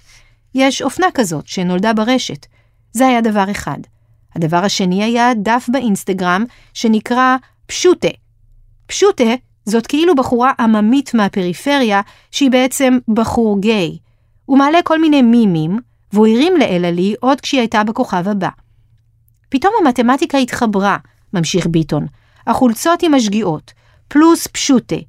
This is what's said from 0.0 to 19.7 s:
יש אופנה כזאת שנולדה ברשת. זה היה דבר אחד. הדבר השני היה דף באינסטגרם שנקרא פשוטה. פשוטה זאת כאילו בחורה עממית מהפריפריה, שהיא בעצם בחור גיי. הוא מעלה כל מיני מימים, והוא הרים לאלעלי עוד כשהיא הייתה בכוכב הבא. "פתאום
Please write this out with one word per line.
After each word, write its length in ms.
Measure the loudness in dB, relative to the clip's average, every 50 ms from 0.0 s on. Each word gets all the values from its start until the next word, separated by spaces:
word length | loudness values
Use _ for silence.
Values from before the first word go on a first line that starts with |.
| _ _ -20 -20 _ _ _ _ _ _ -2
יש 280 | 0 0 0 0 -2
אופנה 240 | -6 -6 -2 0 0 0 2
כזאת 320 | 0 -2 -2 -2 -8 -8
שנולדה 460 | -8 -6 -4 -2 -2 0 0 0 0
ברשת. 540 | 0 0 0 0 0 -2 -2 -6 -12 -14 -16 _ _ _ _ _ _ _ _ _
זה 140 | -2 0 2
היה 140 | 2 2 2
דבר 300 | 0 0 0 0 -2 -2
אחד. 280 | -4 -8 -8 -8 -10 -10 -12 _ _ _ _ _ _ _ _ _ -6
הדבר 280 | -4 -4 0 0 0 0
השני 400 | 0 -2 -2 -2 -2 0 -2 -2
היה 300 | -2 0 0 2 0 0
דף 320 | 0 -2 -2 -2 -2 -2 -2
באינסטגרם 720 | -4 -2 0 -2 -2 -2 -2 -6 -4 -2 0 0 0 0 -2 -6 _ _ _ _ -12
שנקרא 600 | -4 0 0 0 0 -2 -2 0 2 2 2 0 -2 _ _ _ _ _
פשוטה. 420 | -12 -8 0 2 2 2 2 0 -4 -4 _ _ _ _ _ _ _ -20 -20 _ _ _ _ _
פשוטה 380 | -10 -4 0 2 2 2 2 0 0 0 -4 _ _ _ _ -6
זאת 220 | -2 -2 -2 -2
כאילו 280 | -2 -2 0 2 2 2
בחורה 380 | 2 0 0 0 2 2 0 0 0
עממית 540 | 0 2 2 2 2 2 2 0 0 -2 0
מהפריפריה, 840 | 0 0 0 0 -2 -4 -4 -6 -6 -4 -2 0 0 0 0 0 -2 -2 -4 -14 _ _ _
שהיא 200 | -4 0 0 2
בעצם 480 | 2 2 0 0 -2 0 0 0 0 0 0 -2
בחור 520 | -2 -2 -2 -2 0 0 0 0 0 0
גיי. 380 | 0 0 0 0 -2 -4 -6 -12 _ _ _ _ _ _ _ _ _
הוא 140 | 0 2 2
מעלה 240 | 2 4 2 2
כל 180 | 2 2 0 2
מיני 220 | 2 2 4 4
מימים, 560 | 4 4 4 4 4 2 0 0 -2 -2 -4 -6 -8 _ _ _ _ -4
והוא 140 | 2 2 4
הרים 300 | 4 4 2 2 2 2
לאלעלי 580 | 2 2 2 0 0 0 -2 0 0 -2 -2 -2 -2
עוד 200 | 0 0 0 0
כשהיא 200 | -2 -4 -2 -2
הייתה 240 | -2 0 0 0 0
בכוכב 440 | 0 -2 -4 -4 -2 -2 -4 -2 -2
הבא. 200 | -4 -2 -4 -6 -8 _ _ _ _ _ _ _ _ _ _ _ _ _ _ _ _ _ _ -6
"פתאום 240 | -4 0 0 0